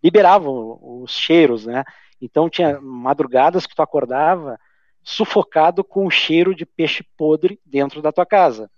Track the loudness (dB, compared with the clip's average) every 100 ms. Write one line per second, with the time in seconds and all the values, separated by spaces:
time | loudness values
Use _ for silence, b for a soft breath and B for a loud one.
0 | 4 4 6 4 2 -8 -10 -14 -18 -18
1 | -14 -8 2 4 4 2 -6 -8 -8 b
2 | b b -6 -2 -2 0 -2 -2 -10 -10
3 | -4 -4 0 2 2 0 -8 -4 -2 -2
4 | -4 -2 0 -2 -6 -14 _ _ _ _
5 | -16 -6 -2 0 0 2 2 0 -6 -4
6 | -2 -2 0 0 0 -2 -10 -6 -4 -4
7 | -12 _ 0 0 0 -4 _ -4 -4 -4
8 | -4 -2 2 4 4 2 -12